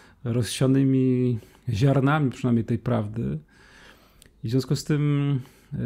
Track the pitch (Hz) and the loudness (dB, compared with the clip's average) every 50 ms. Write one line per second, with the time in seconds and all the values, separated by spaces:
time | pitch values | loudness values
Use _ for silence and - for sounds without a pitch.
0 | - - - _ - 123 113 123 113 - - - 139 131 135 135 135 135 131 131 | -20 -20 -18 _ -6 -4 -2 -2 -2 -2 -2 0 2 2 4 4 2 2 2 2
1 | 131 131 127 123 127 123 123 110 - - - - - - 110 98 135 139 135 139 | 2 2 2 2 0 0 -2 -2 -6 -12 -20 -14 -8 -6 -2 2 2 4 4 4
2 | 127 139 147 156 147 123 - - - 123 120 113 107 - 120 107 - 123 120 113 | 2 2 2 2 0 0 -2 -2 -2 0 0 0 0 -2 -4 -4 -2 -2 -2 -2
3 | 107 104 110 113 127 135 143 156 - _ _ - - - - - - - - - | -2 -4 -6 -6 -6 -6 -6 -8 -10 _ _ -20 -20 -20 -20 -20 -20 -20 -20 -20
4 | - _ _ - - - _ _ - 113 120 131 127 - 147 143 - - 156 143 | -20 _ _ -20 -20 -20 _ _ -6 -2 -2 -2 0 0 -2 -2 -2 -2 0 0
5 | 147 147 143 143 143 143 143 127 120 - - - - - 139 127 120 | 2 2 2 2 0 0 -2 -2 -4 -8 -20 -20 -18 -12 -8 -6 -4